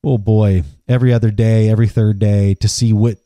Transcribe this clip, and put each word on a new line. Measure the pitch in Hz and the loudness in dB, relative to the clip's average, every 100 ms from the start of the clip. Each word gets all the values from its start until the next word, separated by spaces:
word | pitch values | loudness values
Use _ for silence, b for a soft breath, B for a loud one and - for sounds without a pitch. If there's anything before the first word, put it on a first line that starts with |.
oh | - 123 | -2 -2
boy, | 101 107 104 92 73 - - | 0 2 2 0 -4 -12 -4
every | 123 127 | 0 2
other | 120 110 | 2 0
day, | 104 113 113 110 | 0 0 2 2
every | 110 110 | 2 0
third | - 107 101 | 0 -2 0
day | 104 101 101 95 | 0 0 0 0
to | 107 | -4
see | - 117 | -2 0
what | 107 117 107 | 0 0 -4